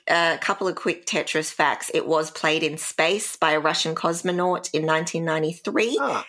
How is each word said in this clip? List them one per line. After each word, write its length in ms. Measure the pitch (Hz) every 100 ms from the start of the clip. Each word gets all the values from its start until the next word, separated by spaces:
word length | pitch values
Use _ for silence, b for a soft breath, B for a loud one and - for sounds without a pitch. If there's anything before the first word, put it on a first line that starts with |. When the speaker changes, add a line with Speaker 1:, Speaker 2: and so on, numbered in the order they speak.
| -
Speaker 1:
uh, 280 | 170 165 143
couple 300 | - 196 185
of 80 | -
quick 300 | 196 - -
Tetris 460 | 180 147 156 156
facts. 400 | - 147 117 -
It 140 | 160 -
was 240 | 156 160
played 320 | - 160 156
in 140 | 156 156
space 580 | - - 160 190 - -
by 160 | 160
a 80 | 156
Russian 360 | 151 - 160 160
cosmonaut 760 | 170 170 180 180 180 175 -
in 120 | 156 160
nineteen 400 | 160 165 165 165
ninety-three. 720 | 156 156 170 - - 453 349
Speaker 2:
Ah. 260 | 277 -